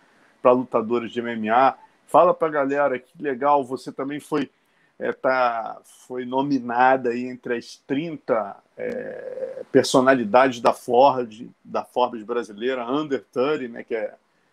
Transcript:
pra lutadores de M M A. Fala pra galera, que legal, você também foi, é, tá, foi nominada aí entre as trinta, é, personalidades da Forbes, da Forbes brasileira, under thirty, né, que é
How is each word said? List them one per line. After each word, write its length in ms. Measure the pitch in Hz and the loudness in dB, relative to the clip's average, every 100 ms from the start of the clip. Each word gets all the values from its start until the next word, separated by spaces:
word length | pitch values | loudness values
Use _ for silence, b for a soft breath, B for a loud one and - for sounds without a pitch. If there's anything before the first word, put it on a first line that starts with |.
| _ _ _ _ | _ _ _ _
pra 100 | 131 | 4
lutadores 640 | 127 123 123 110 120 113 | 4 2 -2 0 -4 -4
de 80 | 120 | -6
M 100 | 117 | -6
M 200 | 117 107 | -4 0
A. 280 | 120 135 - b b | 4 4 0 b b
Fala 300 | _ - 175 | _ 4 6
pra 140 | 170 160 | 4 0
galera, 500 | 151 135 143 143 127 | 0 -2 0 0 -2
que 240 | - - | -8 -10
legal, 400 | 147 123 143 147 | -6 -2 2 2
você 300 | 123 131 151 | 0 -8 -10
também 260 | - 135 147 | -10 -8 -10
foi, 320 | - 151 135 _ _ _ _ - | -6 -4 -6 _ _ _ _ -10
é, 140 | 123 | -6
tá, 680 | - 131 131 123 117 110 107 | -2 0 2 0 -2 -8 -12
foi 400 | _ _ - 127 | _ _ -14 -10
nominada 840 | 123 131 143 135 120 120 127 131 120 | -4 -2 0 -2 -2 4 4 4 2
aí 160 | 120 127 | -4 -6
entre 300 | 127 123 120 | -8 -6 -6
as 200 | - - - | -6 -14 -6
trinta, 720 | 139 170 147 - 117 101 - _ - | -4 -4 -8 -2 -2 -2 -10 _ -10
é, 880 | 110 104 107 107 107 104 - - - | -8 -8 -10 -12 -12 -10 -10 -10 0
personalidades 920 | 135 120 139 127 135 107 123 135 120 | 2 4 4 4 2 4 4 4 2
da 120 | 123 | 0
Forbes, 760 | 120 - 120 139 127 117 107 127 _ | 0 0 4 4 4 -6 -10 -20 _
da 220 | - 110 | -8 -8
Forbes 380 | - 127 123 117 | -4 -2 -2 -2
brasileira, 680 | 104 120 113 104 123 127 117 | -6 -6 -6 -8 -6 -6 -4
under 320 | 139 151 131 - | -4 -4 -6 -6
thirty, 360 | 123 135 151 123 | -4 -2 -2 -6
né, 160 | 120 | -12
que 100 | - | -8
é 200 | 113 104 - _ _ _ | -6 -8 -12 _ _ _